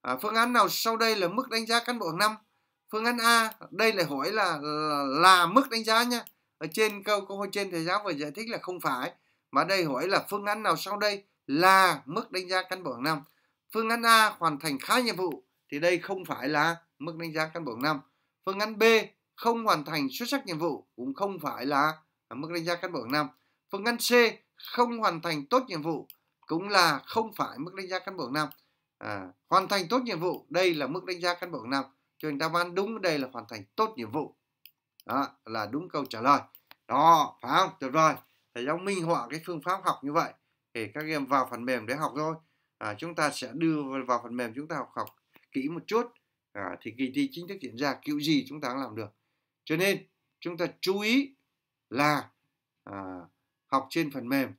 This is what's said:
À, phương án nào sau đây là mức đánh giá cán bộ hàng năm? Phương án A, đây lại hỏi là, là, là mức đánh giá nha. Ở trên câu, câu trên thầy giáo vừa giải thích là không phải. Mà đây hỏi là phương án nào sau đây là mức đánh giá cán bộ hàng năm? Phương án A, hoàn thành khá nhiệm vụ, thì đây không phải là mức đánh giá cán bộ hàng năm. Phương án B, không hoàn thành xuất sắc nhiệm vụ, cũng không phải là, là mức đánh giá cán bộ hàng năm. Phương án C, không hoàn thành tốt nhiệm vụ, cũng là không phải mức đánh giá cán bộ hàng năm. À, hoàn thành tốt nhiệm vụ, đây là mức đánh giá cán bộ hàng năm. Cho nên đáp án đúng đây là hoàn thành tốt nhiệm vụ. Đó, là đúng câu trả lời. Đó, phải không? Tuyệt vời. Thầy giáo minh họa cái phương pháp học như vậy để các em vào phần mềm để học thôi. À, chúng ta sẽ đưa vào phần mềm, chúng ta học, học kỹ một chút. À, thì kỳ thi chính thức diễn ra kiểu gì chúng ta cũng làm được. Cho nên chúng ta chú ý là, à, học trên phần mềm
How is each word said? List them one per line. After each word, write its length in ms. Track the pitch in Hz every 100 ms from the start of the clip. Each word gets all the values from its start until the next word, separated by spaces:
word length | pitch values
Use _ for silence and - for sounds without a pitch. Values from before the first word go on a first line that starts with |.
À, 160 | - -
phương 140 | 214
án 180 | 226 240
nào 160 | 240 190
sau 280 | 165 226 226
đây 180 | 226
là 120 | 214 175
mức 220 | 214 254
đánh 160 | 226
giá 180 | 226 226
cán 160 | - 240
bộ 80 | 175
hàng 100 | -
năm? 180 | 214 220 _ _ _ _ _
Phương 140 | 214
án 120 | 233 240
A, 360 | 233 233 220 - -
đây 220 | 185 220
lại 120 | 202
hỏi 260 | 156 139 156
là, 260 | 214 185 156
là, 420 | 147 151 156 143
là 420 | 139 143 180 185
mức 240 | 170 220 269
đánh 140 | 226
giá 200 | 220 226
nha. 200 | 240 240 - _ _ _
Ở 100 | 160
trên 300 | 220 214 202
câu, 220 | 202 208
câu 200 | 196 196 202
trên 200 | 202 196
thầy 120 | 175
giáo 180 | 165 202
vừa 60 | 208
giải 200 | 147 147
thích 180 | 196 226
là 80 | 185
không 220 | - 180
phải. 340 | 156 127 151 - _ _ _
Mà 120 | 135
đây 200 | 165 196
hỏi 240 | 160 127 175
là 180 | 180 -
phương 160 | 202
án 180 | 202 214
nào 140 | 208 160
sau 200 | 190 202
đây 260 | 208 202 _ _ -
là 560 | 143 190 190 185 147
mức 260 | 131 185 -
đánh 180 | 180 185
giá 140 | 185
cán 200 | 180 185
bộ 100 | 160
hàng 100 | 120
năm? 180 | 143 156 - _ _ _ _
Phương 160 | 220 220
án 160 | 233
A, 240 | 233 226 214
hoàn 300 | - 165 143
thành 200 | 160 135
khá 200 | - 233
nhiệm 160 | 240
vụ, 280 | 180 180 - _ _ _
thì 100 | 147
đây 180 | 175 175
không 280 | 180 190
phải 240 | 165 135 139
là 260 | 151 156 165 _ _
mức 180 | 151 165
đánh 160 | 165
giá 140 | 156 160
cán 180 | 165
bộ 80 | 147
hàng 80 | 113
năm. 180 | 147 147 - _ _ _
Phương 140 | - 196
án 200 | 214 208
B, 40 | 226 220 196 _ _
không 300 | - 233 233
hoàn 200 | 214 160
thành 220 | 143 156 135
xuất 180 | - 240
sắc 160 | 277
nhiệm 120 | - 156
vụ, 280 | 170 123 _
cũng 180 | - 127
không 260 | 135 202 185
phải 260 | 143 117
là, 320 | 131 143 151 156 _ _ _
là 60 |
mức 160 | 120 156
đánh 140 | 175
giá 100 | 165
cán 160 | 170 185
bộ 100 | 165
hàng 100 | 117
năm. 160 | 147 139 _ _ _ _
Phương 140 | 196
án 120 | 220 233
C, 140 | - 240 226 - _
không 420 | _ - - 240 233
hoàn 240 | 208 165
thành 240 | 170 156
tốt 180 | 139 262 -
nhiệm 140 | 160
vụ, 260 | 156 143 - - _ _ -
cũng 220 | 160 202
là 320 | 196 170 139
không 280 | - 220 226
phải 260 | - 120 117
mức 140 | 165
đánh 140 | 190 185
giá 120 | 185
cán 180 | 196 185
bộ 60 |
hàng 100 | 123
năm. 160 | 147 147 - _ _ _ _
À, 300 | 107 101 92 _ _
hoàn 180 | 180 190
thành 200 | 202 170
tốt 120 | 254
nhiệm 160 | 247 175
vụ, 260 | 180 147 _
đây 240 | 160 185
là 140 | 156 131
mức 180 | 180
đánh 160 | 185 175
giá 120 | 175
cán 180 | 175 175
bộ 80 | 151
hàng 100 | 113
năm. 140 | 139 131 _ _ _
Cho 120 | 156
nên 80 | 139
đáp 160 | 160
án 220 | 170 175
đúng 260 | 175 202 220
đây 180 | 185 147
là 80 | 127
hoàn 120 | 120 113
thành 140 | 110 98
tốt 180 | - 220
nhiệm 160 | - 110
vụ. 240 | 139 131 _ _ _ - _ _ _
Đó, 220 | - 131 135 _
là 200 | 110 113
đúng 240 | 104 135 180
câu 160 | 151
trả 160 | 135 110
lời. 200 | 127 135 - _ _ - -
Đó, 500 | 127 160 160 139 -
phải 100 | 120 160
không? 120 | 185 -
Tuyệt 120 | 135
vời. 220 | 156 160 135 _ _ _
Thầy 100 | 120
giáo 120 | 131 170
minh 260 | 190 190
họa 240 | 165 156 120
cái 120 | 156
phương 160 | 175 165
pháp 200 | 175 190
học 160 | 170 139
như 120 | 139
vậy 200 | 156 139 - _ _ _
để 180 | 117 107
các 120 | 147 156
em 180 | 151
vào 220 | 135 139 123
phần 140 | 117
mềm 200 | 123 123
để 100 | 110
học 180 | 143 151
thôi. 200 | 135 156 160 _ _ _ _
À, 180 | 110 104
chúng 180 | 165
ta 140 | 170 151
sẽ 180 | 139 120
đưa 300 | 131 165 156 135 135 123
vào 120 | 120
phần 140 | 117 120
mềm, 160 | 120
chúng 120 | 120 156
ta 80 |
học, 160 | 156 117
học 120 | 120 107 _ _ - _
kỹ 180 | 135 139
một 140 | 165 165
chút. 240 | 220 240 _ _ _ _
À, 240 | 104 92 87
thì 120 | 113 117
kỳ 140 | 131
thi 140 | 143 139
chính 160 | 170 175
thức 100 | 196
diễn 160 | 127 113
ra 220 | 143 127
kiểu 180 | - 147
gì 260 | 147 143 127
chúng 120 | 151
ta 80 | 135
cũng 120 | 131
làm 140 | 127
được. 140 | 110 104 _ _ _ _ _
Cho 100 | -
nên 300 | 160 196 170 - _ _ _
chúng 180 | 170 170
ta 80 | 165 -
chú 180 | 180 196
ý 360 | 214 254 277 _ _ _ _ _ _
là, 400 | 117 147 143 - _ _ _ _ _
à, 180 | 101 98 95 92 85 _ _ _
học 220 | _ 135 135
trên 220 | 165 156
phần 180 | 135 120
mềm 240 | 139 117